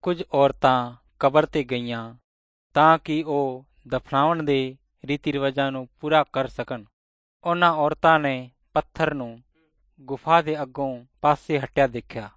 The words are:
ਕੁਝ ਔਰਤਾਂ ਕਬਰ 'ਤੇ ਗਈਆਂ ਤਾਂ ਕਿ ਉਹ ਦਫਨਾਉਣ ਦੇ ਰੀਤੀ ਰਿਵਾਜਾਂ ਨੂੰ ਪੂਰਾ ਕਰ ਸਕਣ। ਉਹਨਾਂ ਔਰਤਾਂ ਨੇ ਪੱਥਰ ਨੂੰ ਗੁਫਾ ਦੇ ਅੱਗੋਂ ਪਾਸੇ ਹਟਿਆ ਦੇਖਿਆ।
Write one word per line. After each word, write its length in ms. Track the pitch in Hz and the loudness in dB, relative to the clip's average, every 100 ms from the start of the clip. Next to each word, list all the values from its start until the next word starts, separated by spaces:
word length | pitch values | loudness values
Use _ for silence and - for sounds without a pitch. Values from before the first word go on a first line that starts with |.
ਕੁਝ 200 | 180 175 - | -4 -4 -2
ਔਰਤਾਂ 600 | 143 139 - 135 127 120 120 _ _ | 2 2 4 2 2 -2 -12 _ _
ਕਬਰ 260 | 139 147 | 2 2
'ਤੇ 200 | 151 156 | 2 -4
ਗਈਆਂ 500 | 123 123 120 117 113 120 _ _ _ _ _ | -4 -6 -6 -8 -10 -16 _ _ _ _ _
ਤਾਂ 240 | 147 160 160 | 4 6 4
ਕਿ 240 | - 156 | 0 -6
ਉਹ 440 | 156 143 135 127 135 _ - | -2 -2 -4 -6 _ _ -8
ਦਫਨਾਉਣ 540 | 127 - 135 151 170 | -8 -2 0 2 0
ਦੇ 340 | 147 139 131 135 _ _ | 0 -2 -2 -10 _ _
ਰੀਤੀ 280 | 135 143 156 | -8 -6 -4
ਰਿਵਾਜਾਂ 400 | 139 139 135 139 | -2 -4 -2 -4
ਨੂੰ 160 | 135 123 _ | -6 -14 _
ਪੂਰਾ 240 | 151 156 143 | 0 2 2
ਕਰ 140 | 135 131 | -4 -6
ਸਕਣ। 380 | - 120 123 101 _ _ _ _ _ | -8 -10 -10 -14 _ _ _ _ _
ਉਹਨਾਂ 280 | 175 175 175 | -4 2 2
ਔਰਤਾਂ 480 | 156 147 151 165 160 | 4 0 2 4 4
ਨੇ 300 | 147 127 127 _ _ | 2 -6 -10 _ _
ਪੱਥਰ 420 | 156 - - 156 | -6 -4 -4 -4
ਨੂੰ 280 | 143 120 113 _ _ _ _ _ _ | -4 -10 -14 _ _ _ _ _ _
ਗੁਫਾ 420 | 131 135 - 165 | -12 -8 2 2
ਦੇ 200 | 151 151 | 2 -6
ਅੱਗੋਂ 420 | 135 131 135 123 123 _ | -8 -6 -8 -8 -18 _
ਪਾਸੇ 400 | 147 147 - 147 | 0 0 -2 -4
ਹਟਿਆ 260 | 131 - 135 | -2 0 0
ਦੇਖਿਆ। 440 | 117 - 120 104 | -2 -12 -14 -14